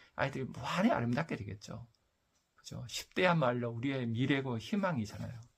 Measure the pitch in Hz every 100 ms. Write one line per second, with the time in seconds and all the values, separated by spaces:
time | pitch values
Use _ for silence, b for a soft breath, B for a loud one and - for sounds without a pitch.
0 | b b 139 135 127 - 127 170 214 -
1 | 120 123 156 120 101 104 - 113 120 _
2 | _ _ _ _ _ _ - 120 123 -
3 | - 185 185 165 123 123 120 117 139 135
4 | 117 113 135 139 135 113 - 202 190 127
5 | 104 - 107 - -